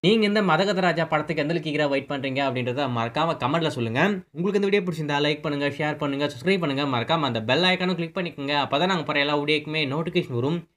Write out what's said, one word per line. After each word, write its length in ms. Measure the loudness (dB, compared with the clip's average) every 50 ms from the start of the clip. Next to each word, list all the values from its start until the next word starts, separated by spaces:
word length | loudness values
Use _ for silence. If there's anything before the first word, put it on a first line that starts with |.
| 4
நீங்க 180 | 4 4 4 4 2
இந்த 120 | 2 2 4 4
மதகத 360 | 4 4 4 2 2 2 2
ராஜா 180 | 2 2 2 0 0 0
படத்துக்கு 320 | -2 0 0 -2 -2 0
எந்த 80 | 0 0
அளவுக்கு 180 | -2 -2 -2 0
ஈகரா 180 | 0 0 2 0
வெயிட் 160 | -2 -2 -4 -6
பண்றீங்க 280 | -4 -4 -4 -2 0 0
அப்படின்றத 400 | 0 0 -2 -2 -2 -2 -2 -2 -2 0
மறக்காம 400 | -2 -2 -2 0 -2 0 0 0 -2 -2
கமெண்ட்ல 320 | 0 0 0 0 -2 -2
சொல்லுங்க. 240 | -2 -4 -2 2 2 2 2 2 -2 -6 _ _
உங்களுக்கு 240 | -4 -2 0 0 2 2
இந்த 80 | 2
வீடியோ 140 | 2 0 0
பிடிச்சிருந்தா 340 | -2 -4 -4 -2 -2 0 2 2
லைக் 180 | 0 0 -2 -2
பண்ணுங்க, 240 | -4 -2 0 -2 -2 -2 -2
ஷேர் 200 | -4 -4 -2 -2 -4
பண்ணுங்க, 200 | -4 -2 -2 -2 -4 -4
சப்ஸ்கிரைப் 320 | -2 0 0 2 2 2
பண்ணுங்க, 200 | 0 0 0 0 0 0
மறக்காம 360 | -2 0 0 0 0 2 0 -2
அந்த 80 | -2 0 2
பெல் 180 | 2 4 4 2 2
ஐகானும் 260 | 2 0 -2 0 -2
கிளிக் 160 | -4 -4 -4 -6
பண்ணிக்கோங்க. 360 | -6 -6 -6 -6 -4 0 0 0 0
அப்பதான் 280 | 2 2 2 2 2 0
நாங்க 120 | 0 0 0
போற 140 | 0 0 2
எல்லா 100 | 2 2 0 2
வீடியோக்குமே 400 | 2 0 0 0 -2 -2 -2 -2 0 -2
நோட்டிஃபிகேஷன் 440 | -2 -4 0 -2 -2 -2 0 -2 -2
வரும். 180 | 0 0 0 -2 -4 _ _